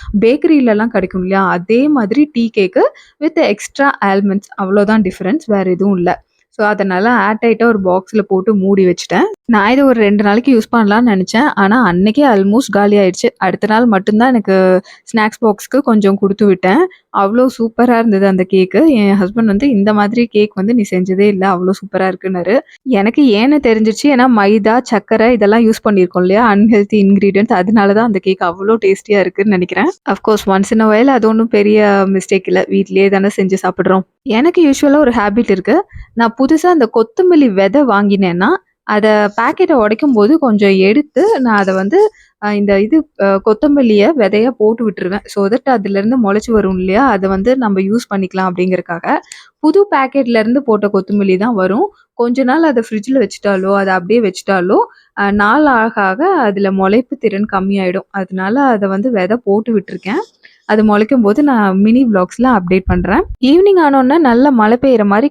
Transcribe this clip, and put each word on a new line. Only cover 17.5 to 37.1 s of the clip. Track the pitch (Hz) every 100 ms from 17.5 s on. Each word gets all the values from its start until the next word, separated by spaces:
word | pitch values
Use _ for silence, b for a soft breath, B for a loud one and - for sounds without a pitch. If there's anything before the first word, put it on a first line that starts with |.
| -
சூப்பரா | 226 - 247 233
இருந்தது | 226 196 196
அந்த | 190 185
கேக்கு. | 190 185 202 320
என் | 247 202 196
ஹஸ்பண்ட் | 190 233 220
வந்து, | 202 277
"இந்த | 208 202
மாதிரி | 208 208 220 233
கேக் | 208 208
வந்து | 196 202
நீ | 240 202
செஞ்சதே | 185 185 190 208
இல்ல. | 190 190 180
அவ்வளோ | 185
சூப்பரா | 196 196 185 190
இருக்குன்னாரு." | 180 190 180 175 254 b b
எனக்கு | 262 202 208 302
ஏன்னு | 269 202 254 294 254
தெரிஞ்சிருச்சு. | 220 220 214 294
ஏன்னா, | 254 254 220
மைதா, | 202 220 214 240
சர்க்கரை | 247 208 - 220 226
இதெல்லாம் | 240 202 226
யூஸ் | 220 226 220
பண்ணியிருக்கோம் | 196 180 180
இல்லையா? | 180 202 240
அன்ஹெல்தி | 202 214 220 202
இன்கிரீடியன்ட்ஸ். | 214 196 196 196 196 226
அதனால | 196 185 220 196
தான் | 202 240
அந்த | 196
கேக் | 190 185
அவ்வளோ | 180 180 196 226 196
டேஸ்டியா | 190 - 202
இருக்குன்னு | 180 - 208
நினைக்கிறேன். | 185 175 180 294 - -
Of | 196 -
course, | 208 -
once | 190 196
in | 220
a | 220
while | 214 269
அது | 254 220
ஒண்ணும் | 220 226
பெரிய | 208 208 214 208 196 196
மிஸ்டேக் | 190 - 190 185
இல்ல. | 185
வீட்லயே | - 196 190 190 196
தானே | 196 196 -
செஞ்சு | 190 196
சாப்பிடுறோம். | 185 185 180 190 - _
எனக்கு | 269 220 320 349 302
யூசுவலா | 269 294 285
ஒரு | 269
ஹேபிட் | 233 208 208 226
இருக்கு. | 190 196 330 - b b
நான் | - 226 226
புதுசா | 269 320 359
அந்த | 339 226
கொத்தமல்லி | 233 226